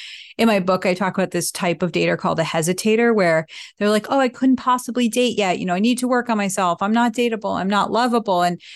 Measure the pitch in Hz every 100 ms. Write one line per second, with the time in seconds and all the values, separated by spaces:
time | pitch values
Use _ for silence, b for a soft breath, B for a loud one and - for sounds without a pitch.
0 | B B B B 226 202 180 185 190 185
1 | 190 190 180 175 - - 185 160 180 170
2 | 170 165 175 160 156 165 160 185 220 220
3 | 233 214 175 160 156 B B - 208 214
4 | 214 269 254 - 262 247 254 247 247 240
5 | 240 247 247 208 190 - 180 180 226 247
6 | 254 247 240 214 196 202 180 170 196 233
7 | 240 240 240 220 196 180 190 202 - 214
8 | 247 233 214 180 175 175 B